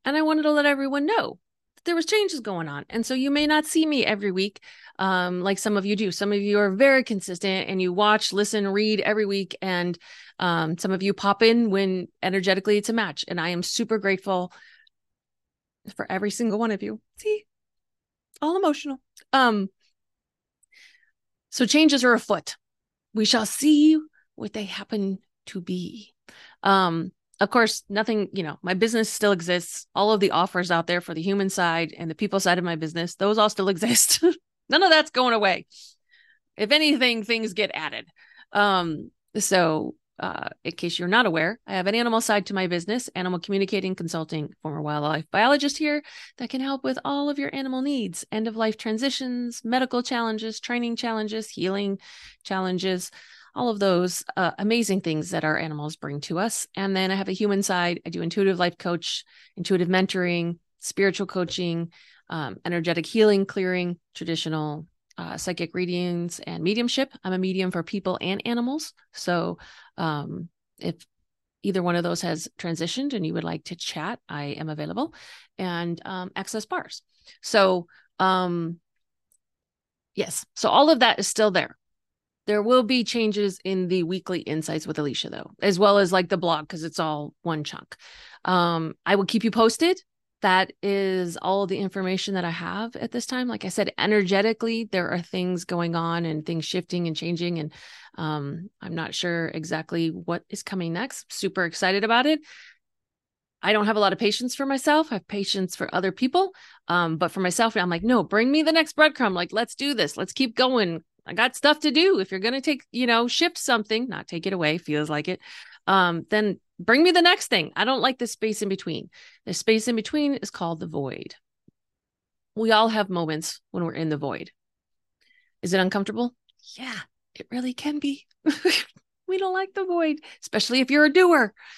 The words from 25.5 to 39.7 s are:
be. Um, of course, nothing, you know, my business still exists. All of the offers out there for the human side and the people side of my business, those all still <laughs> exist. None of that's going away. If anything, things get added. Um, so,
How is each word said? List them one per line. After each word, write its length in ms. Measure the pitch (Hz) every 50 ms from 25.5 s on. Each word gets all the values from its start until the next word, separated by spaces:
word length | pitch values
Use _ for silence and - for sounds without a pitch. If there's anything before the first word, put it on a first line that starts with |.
| - 190
be. 520 | 175 - 180 180 175 - - 226 208 _ _ _ _ _ - - - - - _ -
Um, 480 | 196 196 196 185 175 165 165 165 185 - _ _ _ _ -
of 100 | 202 196
course, 340 | - 247 226 214 - - - -
nothing, 400 | 202 202 220 220 226 214 196 - -
you 100 | 185 175
know, 140 | 151 147 -
my 120 | - 175 185
business 360 | 185 214 226 226 226 220 208
still 220 | - - - 208
exists. 560 | 202 180 165 175 180 180 170 - - - - _ -
All 180 | - 196 214
of 80 | 220 202
the 120 | 196 190
offers 400 | - 165 175 185 - 180 180 170
out 160 | 175 165 165 170
there 140 | 175 175
for 120 | 175 - 170
the 80 | 156
human 280 | 165 196 196 202 196 190
side 440 | 190 - 180 170 165 165 170 156 - -
and 120 | 170 165
the 60 | 160
people 240 | - 214 202 - 196
side 180 | 190 185 175 175
of 60 | 175
my 120 | 175 170
business, 400 | 156 160 156 165 175 165 175 -
those 220 | - 190 202 214 220
all 120 | 208 214
still 200 | - - 190 190
<laughs> 60 | 196
exist. 480 | 160 202 233 240 214 - - - - - 349 311 - _ _ _ _ _ -
None 140 | 254 320 392
of 60 | 370
that's 220 | 320 311 294 302
going 220 | - 247 254 247 233
away. 340 | 220 208 196 180 - - _ - - - - - _ _ _ _ _ _ _ _ _ _ _ _ -
If 140 | 208 208
anything, 520 | 285 302 311 302 285 247 254 247 240 226 208
things 300 | 208 233 226 220 214 180
get 180 | 202 208 185 -
added. 340 | - 156 147 - 113 - _ _ _ - - - - - _ -
Um, 580 | 202 208 208 196 185 175 170 156 156 208 240 _ _ _ _ - 214
so, 580 | 196 - 202 185 175 165